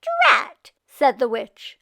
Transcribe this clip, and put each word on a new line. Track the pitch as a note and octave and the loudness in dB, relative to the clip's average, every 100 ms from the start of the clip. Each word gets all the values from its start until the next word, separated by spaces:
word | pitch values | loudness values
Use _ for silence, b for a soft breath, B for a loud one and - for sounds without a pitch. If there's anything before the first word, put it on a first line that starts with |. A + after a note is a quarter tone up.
Drat! | - E5+ F4 - - - - _ _ | -6 0 2 2 -2 -18 -20 _ _
said | - C#4 A#3+ | 0 0 0
the | B3 | -4
witch. | A3+ - _ - - | -4 -10 _ -20 -20